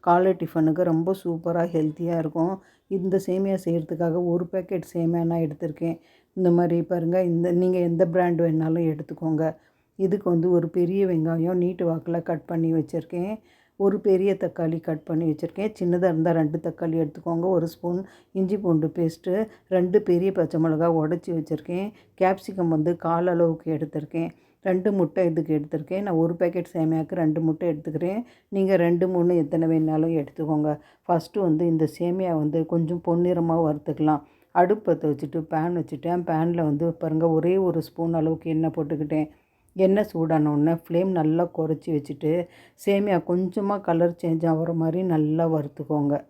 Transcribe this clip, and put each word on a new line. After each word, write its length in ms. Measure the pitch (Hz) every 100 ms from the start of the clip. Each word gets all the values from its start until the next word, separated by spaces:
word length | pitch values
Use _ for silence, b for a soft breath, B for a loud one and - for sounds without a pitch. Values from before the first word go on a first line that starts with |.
காலை 280 | - 175 185
டிஃபனுக்கு 500 | 185 160 165 156 160 175
ரொம்ப 240 | 160 170
சூப்பரா 500 | 190 180 165 170 170 170
ஹெல்த்தியா 420 | 165 156 151 170 170
இருக்கும். 340 | 156 165 165 190 b b b
இந்த 280 | 196 185 185
சேமியா 380 | 190 185 196 190 180
செய்யறதுக்காக 580 | 170 160 165 170 170 175
ஒரு 200 | 170 175
பேக்கெட் 380 | 190 180 185 -
சேமியா 300 | 175 165 170
நான் 220 | 165 170 160
எடுத்திருக்கேன். 520 | 151 165 156 170 165 b b b -
இந்த 120 | 180
மாதிரி 280 | 170 175 170
பாருங்க, 360 | 170 175 165 180
இந்த, 240 | 180 170 175 175
நீங்க 160 | 185 180 175
எந்த 140 | 170 185
பிராண்ட் 340 | 175 175 170
வேணாலும் 480 | 170 160 160 165 165
எடுத்துக்கோங்க. 540 | 151 160 156 160 156 160 160 b b b -
இதுக்கு 280 | 190 196 196
வந்து 180 | 170 175
ஒரு 160 | 175 165 180
பெரிய 260 | 175 196 190
வெங்காயம் 580 | 170 160 165 165 185
நீட்டு 200 | 175 180 170
வாக்குல 340 | 160 - 170
கட் 220 | 165 165 -
பண்ணி 180 | 170 165
வச்சிருக்கேன். 600 | 160 151 170 160 175 185 220 b b b _
ஒரு 180 | 196 202 208
பெரிய 260 | 190 196 190
தக்காளி 360 | 180 175 165 165 170
கட் 160 | 156 -
பண்ணி 180 | 160 165
வச்சிருக்கேன். 440 | 156 170 - 208 214
சின்னதா 300 | 175 175 180
இருந்தா 220 | 160 165 165
ரெண்டு 180 | 151 160 170
தக்காளி 300 | 165 170 160
எடுத்துக்கோங்க. 440 | 156 151 165 165 175 185
ஒரு 120 | 165
ஸ்பூன் 280 | - 175 175 190 B B 190
இஞ்சி 180 | 185 202
பூண்டு 240 | 196 160 156 156
பேஸ்ட்டு, 360 | 165 165 - 185 220 B _ 185
ரெண்டு 220 | 180 208 208
பெரிய 200 | 175 190
பச்சை 260 | 190 160 170
மிளகா 240 | 165 156 165 165
உடைச்சி 320 | 156 170 - 165
வச்சிருக்கேன். 500 | 156 151 - 175 202 b b _
கேப்சிகம் 540 | 185 190 - 190 170 160
வந்து 180 | 151 170 165
கால் 260 | 165 180
அளவுக்கு 340 | 170 170 160 - 156
எடுத்திருக்கேன். 520 | 151 156 156 165 165 b b b 196
ரெண்டு 240 | 185 196 202
முட்டை 240 | 165 190 180
இதுக்கு 260 | 160 156 156
எடுத்திருக்கேன். 480 | 147 156 156 185 202
நான் 140 | 165
ஒரு 100 | 165 170
பேக்கெட் 300 | 175 175 170 175
சேமியாவுக்கு 460 | 160 160 156 180
ரெண்டு 180 | 160 156
முட்டை 260 | 160 156 175
எடுத்துக்கிறேன். 500 | 151 160 151 175 208 240 b b
நீங்க 200 | 196 190 190 170
ரெண்டு, 220 | 175 185 180
மூணு 240 | 170 175
எத்தனை 240 | 147 160 160
வேணாலும் 420 | 160 156 156 165 165
எடுத்துக்கோங்க. 500 | 139 - 156 156 151 147 b b
ஃபஸ்ட்டு 420 | - 170 - 208 185
வந்து 180 | 156 170
இந்த 140 | 160 151 -
சேமியா 360 | 170 180 185 160
வந்து 180 | 151 160 160
கொஞ்சம் 300 | 170 160 175 175
பொன்னிறமா 500 | 170 175 175 165 165 160
வறுத்துக்கலாம். 560 | 151 156 143 151 151 b b b -
அடுப்பு 300 | 180 208 196
பத்த 180 | 165 156
வச்சுட்டு 280 | 147 147 165 160
பேன் 260 | 160 165 175
வச்சுட்டேன். 440 | 156 143 165 175 170
பேன்ல 300 | 160 170 170 156
வந்து 180 | 143 170 165
பாருங்க, 260 | 165 156 165 160
ஒரே 180 | 165 190 185
ஒரு 140 | 165 160
ஸ்பூன் 300 | - 165 165
அளவுக்கு 260 | 156 160 165 156
எண்ணெய் 200 | 160 160
போட்டுக்கிட்டேன். 520 | 147 151 151 156 156 b b b b -
எண்ணெய் 320 | 190 196 208
சூடான 400 | 170 160 160 151
உடனே 200 | 147 151 165 -
ஃப்ளேம் 260 | 170 190 180
நல்லா 260 | 156 165 175 170
குறைச்சி 320 | 160 156 -
வச்சுட்டு, 400 | 151 143 139 151 170 170 B B B
சேமியா 360 | - 196 202 180 -
கொஞ்சமா 480 | 175 185 196 202 202 190
கலர் 320 | 165 175 170
சேஞ்ச் 220 | 175 165 165
ஆகுற 200 | 160 165 170
மாதிரி 220 | 160 170 190
நல்லா 340 | 160 151 156 165
வறுத்துக்கோங்க. 600 | 160 143 - 143 151 143 143